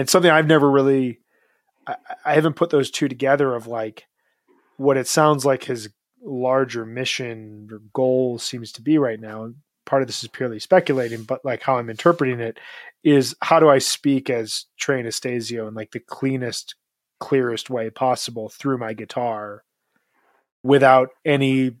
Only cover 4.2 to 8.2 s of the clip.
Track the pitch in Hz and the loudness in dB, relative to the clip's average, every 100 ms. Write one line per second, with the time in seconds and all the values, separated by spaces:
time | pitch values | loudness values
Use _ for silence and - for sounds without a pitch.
4.2 | _ _ _ _ _ - 139 135 123 - | _ _ _ _ _ -2 2 2 2 4
5.2 | 151 147 139 131 - 120 107 _ _ _ | 4 4 2 0 -2 -8 -10 _ _ _
6.2 | 233 127 127 131 131 117 113 120 127 - | -12 -4 0 0 0 -4 -10 -8 -8 -6
7.2 | 123 113 107 107 107 107 107 - 131 131 | -8 -12 -16 -20 -20 -20 -10 -2 0 0